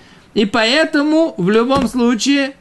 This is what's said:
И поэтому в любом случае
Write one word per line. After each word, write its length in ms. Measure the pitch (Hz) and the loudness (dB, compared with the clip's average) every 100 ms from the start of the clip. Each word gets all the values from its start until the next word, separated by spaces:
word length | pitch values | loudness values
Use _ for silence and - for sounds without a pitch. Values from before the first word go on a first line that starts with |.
| - - - | -20 -20 -8
И 120 | - 214 | -2 0
поэтому 880 | 240 220 277 320 311 294 311 330 - | 0 0 2 0 0 0 2 0 -2
в 120 | 180 | 0
любом 380 | 220 240 269 254 | 2 2 0 -2
случае 680 | 254 240 240 254 285 269 269 | 0 0 0 0 0 -2 -8